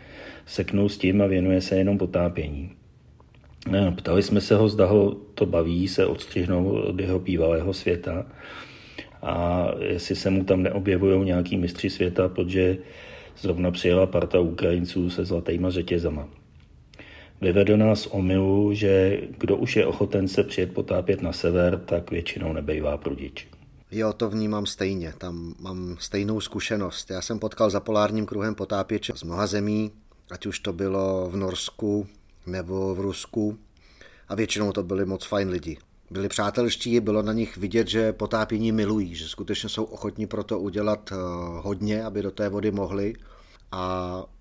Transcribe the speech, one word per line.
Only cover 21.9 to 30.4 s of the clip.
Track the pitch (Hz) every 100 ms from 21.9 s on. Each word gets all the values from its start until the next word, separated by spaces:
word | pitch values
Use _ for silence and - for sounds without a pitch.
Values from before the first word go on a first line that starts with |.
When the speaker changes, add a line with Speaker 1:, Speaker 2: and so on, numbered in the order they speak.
| 85 -
Speaker 1:
většinou | 85 82 - 82
nebejvá | 80 76 76 73 73
prudič. | - 69 67 - - - - - -
Speaker 2:
Jo, | 104 110
to | 104 113
vnímám | 107 107 104 101
stejně, | - 98 98 82 -
tam | 90 85 85 -
mám | 92 92 90 85
stejnou | - 98 101 107
zkušenost. | - 101 - 107 92 - -
Já | 92
jsem | - 110
potkal | 110 - 110
za | 98
polárním | 107 104 104 107 104
kruhem | 104 110
potápěče | 104 98 101 95 107 - -
z |
mnoha | 82 87 101
zemí, | 101 104 107 107 - _ _ _
ať | 90